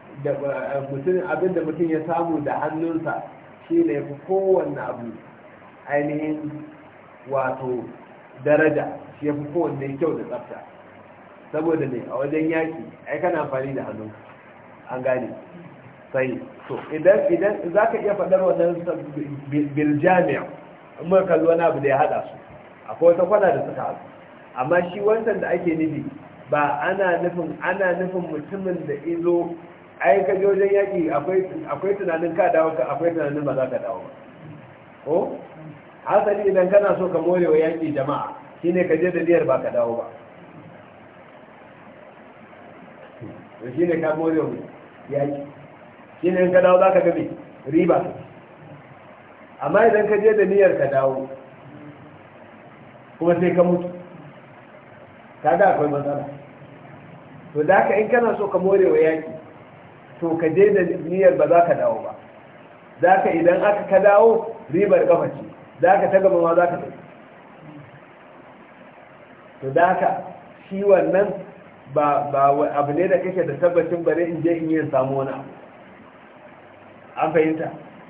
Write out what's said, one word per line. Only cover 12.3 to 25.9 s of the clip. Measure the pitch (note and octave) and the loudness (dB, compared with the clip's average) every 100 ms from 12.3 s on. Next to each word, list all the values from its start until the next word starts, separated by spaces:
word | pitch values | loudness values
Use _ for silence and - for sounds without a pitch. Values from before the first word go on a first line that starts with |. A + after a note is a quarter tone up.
| D#3 D#3+ | -2 -2
yaƙi, | D#3+ D#3+ - - - - | -2 -4 -6 -14 -16 -10
ai | D3+ | -4
kana | F3 D#3+ | -2 -2
amfani | C#3 C3 C#3 | -4 -6 -6
da | B2 | -8
hannunka. | G#2+ G#2+ G#2+ - - - - - - - - | -8 -12 -14 -16 -20 -20 -20 -20 -20 -20 -12
An | B2+ | -4
gane. | C3 B2+ A#2 - - - - - - - - | -2 -2 -4 -12 -18 -20 -20 -20 -20 -20 -6
Sai, | C3 C3 - - - - | -2 -2 -4 -10 -16 -12
to, | A#2+ - | -12 -8
idan, | D3+ F3 G#3 D#3 | 0 4 4 2
idan | E3+ G3+ G3+ F3 | 0 0 -2 -2
za | G3 A3+ | 0 0
ka | A3+ | 0
iya | G3+ | -2
faɗar | F#3+ F3 F#3 | -2 2 2
wannan | F3+ E3+ E3+ E3+ | 2 2 0 -2
sa-, | E3+ D#3 - D3 C#3+ C3+ C3+ | -6 -8 -8 -10 -10 -12 -6
bil, | D3 C#3+ | -4 -2
bil | C#3+ D3+ D3 | -2 0 2
jami'a, | F3+ F3+ D#3 - - - - - - - | 2 2 2 -2 -8 -14 -20 -20 -20 -12
in | E3 | 0
muka | F#3+ F#3 | 2 4
kalli | D#3+ E3 | 2 2
wani | E3 | 2
abu | E3 C#3 | 2 0
da | C#3 | 0
ya | C3+ | 2
haɗa | - A2+ - | 0 -2 -6
su, | - - - - - - | -14 -20 -20 -20 -20 -16
akwai | A2+ E3+ F3 | 2 4 4
wata | |
kwana | F3+ G3+ F#3 | 4 4 4
da | A#2+ D3 | 0 -4
suka | C3+ | -8
haɗu. | A2 - - - - - - B2 | -8 -10 -16 -20 -20 -20 -12 -6
Amma | C3+ F3 F3 | 0 0 0
shi | G3+ | -2
wancan | G3+ A3+ A3+ F#3 | 0 0 -2 -4
da | E3 | -2
ake | F3 E3+ | -2 -2
nufi, | D#3+ D#3 | -2 -2